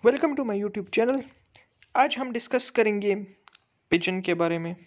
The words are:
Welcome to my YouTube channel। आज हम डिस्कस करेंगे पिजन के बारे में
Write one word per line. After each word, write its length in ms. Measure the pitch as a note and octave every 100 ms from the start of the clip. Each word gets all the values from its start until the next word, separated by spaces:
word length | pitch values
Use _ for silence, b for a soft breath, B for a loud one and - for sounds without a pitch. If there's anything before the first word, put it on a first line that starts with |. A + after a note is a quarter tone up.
| A3+
Welcome 300 | C4+ D#4+ C#4
to 80 | B3
my 80 | G3+
YouTube 260 | G#3 G#3 F#3+
channel। 320 | - A#3 C4+ B3 _ _ b b _ _ -
आज 200 | C#4+ C4+
हम 140 | B3+
डिस्कस 380 | A#3 - B3 -
करेंगे 440 | - G#3+ G#3 G3+ G3 G3 - - _ _ _ _
पिजन 300 | E3+ F3+ F#3
के 140 | F#3
बारे 240 | E3+ E3+ E3
में 180 | E3 F3